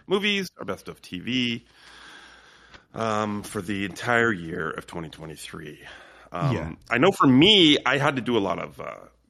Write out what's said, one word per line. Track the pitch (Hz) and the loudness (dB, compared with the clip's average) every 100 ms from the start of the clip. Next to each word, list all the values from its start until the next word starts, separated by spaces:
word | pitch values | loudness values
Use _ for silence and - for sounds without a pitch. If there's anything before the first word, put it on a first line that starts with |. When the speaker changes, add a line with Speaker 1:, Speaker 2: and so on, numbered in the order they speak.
| - | -4
Speaker 1:
movies, | 196 202 202 - - | -2 0 -2 -6 -10
our | |
best | 101 92 87 | -10 -10 -12
of | 82 | -18
T | - 90 | -14 -10
V, | 98 127 120 117 - _ - - - - - - - _ _ - _ | -4 -2 -2 -6 -12 _ -20 -20 -20 -20 -20 -20 -20 _ _ -20 _
um, | - 113 107 107 104 | -6 -2 -2 -2 -6
for | - 104 | -8 -8
the | 90 98 | -6 -4
entire | 98 - 120 117 113 | -6 -4 0 2 2
year | 92 82 85 80 | 0 -6 -6 -6
of | - - | -8 -12
twenty | 85 78 | -12 -12
twenty-three. | 78 80 73 - 82 76 73 - - - - - | -14 -16 -14 -16 -14 -16 -18 -20 -20 -20 -20 -12
Um, | 87 82 80 | -4 -2 -2
Speaker 2:
Yeah. | 80 - - | -6 -12 -2
Speaker 1:
I | 120 | 2
know | 180 | 2
for | 190 147 | 4 6
me, | 127 190 208 156 143 | 8 8 8 6 4
I | 123 139 | 2 2
had | 143 131 | 0 0
to | |
do | 131 113 | 0 0
a | |
lot | 92 85 | 0 -4
of, | 78 - | -8 -12
uh, | 73 50 - _ | -14 -14 -20 _